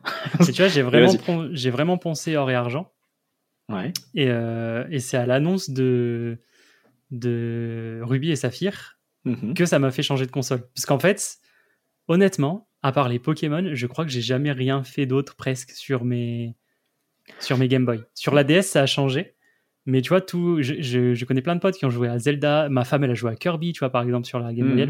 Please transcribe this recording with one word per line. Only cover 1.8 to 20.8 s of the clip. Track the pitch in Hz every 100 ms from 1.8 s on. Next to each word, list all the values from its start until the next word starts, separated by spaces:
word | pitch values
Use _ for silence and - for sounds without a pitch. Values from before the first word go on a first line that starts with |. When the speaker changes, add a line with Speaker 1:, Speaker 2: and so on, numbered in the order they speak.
| 165 180
Speaker 2:
poncé | 170 151 165 151
or | 135
et | 123
argent. | 120 139 190 _ _ _ _ _ _ _ -
Speaker 1:
Ouais. | 98 120 180 -
Speaker 2:
Et, | 160 131
euh, | 117 117 113 117 117 151
et | 143
c'est | - 131
à | 120
l'annonce | 135 160 190 165
de, | 131 127 123 120 117 117 117 _ _ _ _ _ _ _
de | 123 120 117 117 117 117 113 113 113
Ruby | 117 131 160
et | 143
Saphir | 123 - 190 - - _ _ _ 131
Speaker 1:
Mhm. | 117 107
Speaker 2:
que | 170 175
ça | 151
m'a | 139
fait | 123
changer | 147 135 127
de |
console. | 143 127 127 - -
Parce | -
qu'en | 143
fait, | 180 208 - - _ _ _ _ _ _ -
honnêtement, | 170 196 190 139 202 _ _
à | 139
part | 139 127
les | 120
Pokémon, | 156 151 156 151 185
je | 131 123
crois | -
que | 160
j'ai | 127
jamais | 113 131 147
rien | 131 127 139
fait | 131 - 135
d'autre | 135 135 -
presque | 131 127 -
sur | - - 131
mes, | 123 123 120 117 117 - _ _ _ _ _ _ _ -
sur | - 127
mes | 131
Game | 131 123
Boy. | 113 - -
Sur | 151 147
la |
D | 143 175
S, | 190
ça | 151
a | 139
changé. | - 135 135 196 _ _ _ _ _ 135
Mais | 131
tu | 127
vois, | 185
tout, | 190 175 175 165
je, | 131 147